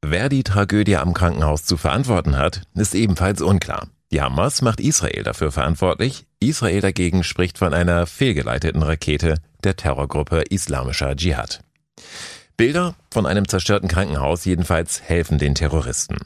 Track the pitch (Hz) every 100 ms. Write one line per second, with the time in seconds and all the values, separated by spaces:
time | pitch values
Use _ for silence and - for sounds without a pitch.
0 | 76 82 127 139 123 101 101 104 104 92
1 | 73 85 90 - 76 76 - 85 78 76
2 | 127 98 76 67 73 - - - 104 -
3 | 110 90 92 101 82 98 - - - _
4 | _ 78 69 67 110 - 123 107 143 156
5 | 78 - - - 78 82 69 82 92 78
6 | 120 135 - _ 110 156 110 95 98 95
7 | 90 92 85 - 90 - 92 80 87 87
8 | 87 - 135 78 - 62 82 78 76 78
9 | - 73 82 78 - _ - 95 - 65
10 | 71 73 73 82 76 95 - 69 64 73
11 | 69 69 85 73 55 - - _ _ _
12 | - - - - _ - 120 147 180 -
13 | _ - 90 98 98 95 - 101 95 82
14 | 92 73 67 85 - 87 85 82 82 -
15 | - 78 71 76 71 69 76 78 62 62
16 | - -